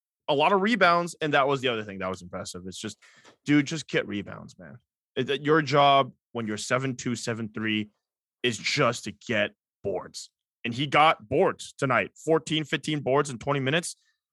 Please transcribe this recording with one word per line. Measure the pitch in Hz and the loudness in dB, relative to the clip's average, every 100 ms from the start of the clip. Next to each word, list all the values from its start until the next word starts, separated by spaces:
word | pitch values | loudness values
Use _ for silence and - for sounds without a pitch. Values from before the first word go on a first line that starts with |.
| _ _ - | _ _ -2
a | |
lot | 143 165 | 2 4
of | 196 | 4
rebounds, | 208 226 175 175 170 - | 2 4 6 4 0 -4
and | 156 | 0
that | 143 139 | 2 2
was | 139 | 2
the | 127 | 0
other | 113 | -2
thing | 104 95 | -6 -6
that | 92 | -6
was | 90 | -6
impressive. | 90 92 - 90 92 | -8 -10 -10 -12 -12
It's | - | -10
just, | 107 - - _ - _ | -12 -12 -20 _ -20 _
dude, | - 147 139 | 2 2 2
just | 160 - | -6 -4
get | 160 - | -2 -2
rebounds, | 101 95 104 - - | -6 -8 -12 -18 -20
man. | 80 123 _ _ _ 131 | -20 -20 _ _ _ -6
It, | 127 | -4
it, | 139 | -2
your | 147 160 | 2 2
job | 139 143 143 139 131 - _ | 4 4 6 4 2 -6 _
when | 117 107 | -8 -6
you're | 107 | -6
seven | - 127 135 123 | -2 -2 -2 -4
two, | 127 | -4
seven | 113 123 113 107 | -4 -4 -6 -6
three | 107 110 107 104 _ _ _ _ _ | -4 -2 -2 -4 _ _ _ _ _
is | 123 110 | -2 -2
just | - 143 120 117 | -2 2 2 0
to | 107 | -8
get | - - 107 101 _ _ _ | -12 -4 -2 -2 _ _ _
boards. | 101 90 85 - - _ _ _ | -6 -6 -8 -16 -18 _ _ _
And | 117 | -8
he | 117 147 | -4 0
got | 151 160 - 107 | 4 4 4 0
boards | 143 175 - - - | 2 2 0 -10 -4
tonight, | 135 113 95 - | 0 2 0 -4
fourteen, | 156 160 160 156 | 0 0 2 -4
fifteen | 147 151 156 151 | -2 -4 -2 -4
boards | 127 143 143 | 0 0 0
in | 117 | -4
twenty | 143 143 | -4 -2
minutes. | 131 165 - - _ _ _ | 0 -2 -4 -12 _ _ _